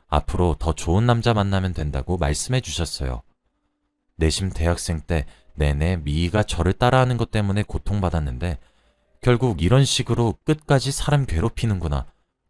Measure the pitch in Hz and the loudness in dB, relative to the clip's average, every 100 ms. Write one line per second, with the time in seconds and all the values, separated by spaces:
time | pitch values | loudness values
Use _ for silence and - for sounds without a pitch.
0 | _ 76 - 95 87 73 82 80 - 90 | _ -2 0 2 2 2 -2 -2 0 2
1 | 120 117 117 110 101 98 92 85 73 67 | 4 2 2 2 2 0 -2 -2 -4 -4
2 | 64 90 73 73 - 127 101 76 80 - | -4 -2 0 -2 -2 -2 -2 -4 -6 -6
3 | 67 60 - _ _ _ _ _ _ _ | -6 -8 -12 _ _ _ _ _ _ _
4 | _ - 80 - 95 - 82 87 - 82 | _ -2 0 0 -2 -2 0 0 -2 -6
5 | - 82 67 - _ - 73 71 80 92 | -2 -2 -2 -10 _ -2 0 2 0 -2
6 | 73 76 85 92 104 - 85 - 123 131 | -2 0 0 0 0 0 0 2 2 4
7 | 123 120 117 110 101 98 104 - - 104 | 2 0 -2 -2 0 -2 -2 -4 -2 0
8 | 92 82 73 62 87 82 - _ _ _ | 0 0 -2 -4 -6 -6 -12 _ _ _
9 | _ _ - 120 127 85 85 127 135 - | _ _ 2 4 2 0 4 4 4 0
10 | 123 117 117 - - 151 - 139 135 139 | -2 0 0 -2 -2 -2 2 0 0 -4
11 | - 143 131 80 113 - 117 95 82 71 | 0 0 0 0 -2 -2 -2 -2 -2 -4
12 | 71 _ _ _ | -6 _ _ _